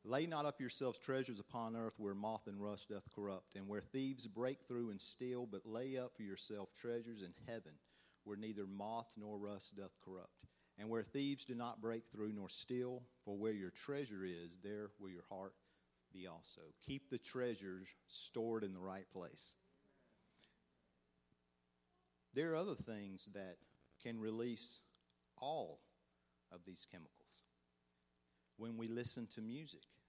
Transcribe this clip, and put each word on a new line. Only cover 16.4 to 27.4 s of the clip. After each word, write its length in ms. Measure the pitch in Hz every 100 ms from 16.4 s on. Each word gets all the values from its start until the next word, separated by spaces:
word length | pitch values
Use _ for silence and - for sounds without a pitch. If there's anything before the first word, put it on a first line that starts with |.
| - - 78 - -
Keep 240 | 135 -
the 80 | 123
treasures 680 | - 131 123 107 98 92 95 - -
stored 580 | - - - 113 113
in 80 | 101
the 80 | 92
right 300 | 92 95 -
place. 440 | 95 87 - - - - - - - - - - - - _ _ _ _ _ _ _ _ _ _ _ _ _ _ _ _ _ _
There 180 | - 165
are 40 | 160
other 180 | 196
things 540 | 131 - 107 101 95 -
that 240 | 101 95 87 - - - -
can 160 | 120 113
release 600 | 110 110 120 113 - - - _ _ _ _ -
all 440 | 135 156 90 73 - _ _ _ _ _ _
of 140 | 87
these 220 | 90 90 -
chemicals. 520 | 90 78 - - -